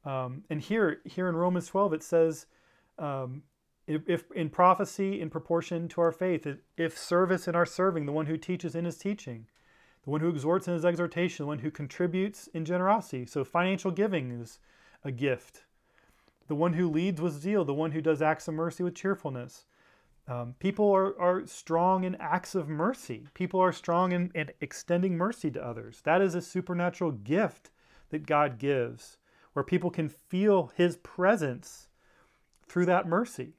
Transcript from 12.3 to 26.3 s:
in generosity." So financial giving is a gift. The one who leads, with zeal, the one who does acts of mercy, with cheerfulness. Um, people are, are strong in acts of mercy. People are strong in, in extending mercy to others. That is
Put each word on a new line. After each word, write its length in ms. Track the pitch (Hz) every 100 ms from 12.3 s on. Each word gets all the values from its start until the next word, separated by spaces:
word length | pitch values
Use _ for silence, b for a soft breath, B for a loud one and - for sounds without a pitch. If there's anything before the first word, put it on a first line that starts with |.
| - -
in 100 | 170
generosity." 600 | 160 180 185 214 - 131 123
So 180 | 147
financial 460 | 131 170 180 190 196
giving 400 | 170 208 180 127
is 280 | 120 117 - b b b b
a 60 | 143
gift. 540 | 123 139 123 - - _ _ b b b b b b _
The 80 |
one 180 | 147 170
who 160 | 165 180
leads, 320 | 156 185 165
with 180 | 170 147
zeal, 280 | 170 208 151
the 80 |
one 180 | 139 160
who 80 | 156
does 220 | 156 151
acts 260 | 151 156 -
of 60 |
mercy, 280 | 156 165 -
with 120 | 180
cheerfulness. 720 | 175 190 190 151 127 123 - _ b b b b b -
Um, 260 | 123 120 127
people 300 | 190 202 208
are, 260 | 196 190 -
are 260 | 180 185 -
strong 580 | - - 165 180 185
in 100 | 185
acts 400 | 180 160 175 -
of 140 | 190 151
mercy. 580 | 151 180 254 - 113 127
People 260 | - 180 185
are 120 | 185
strong 400 | 170 - 170 185
in, 180 | 180 175
in 160 | 165 151 -
extending 540 | 143 - - 175 190 170
mercy 340 | 185 233 156
to 120 | 135
others. 380 | 120 113 110 -
That 180 | - 170
is 120 | 196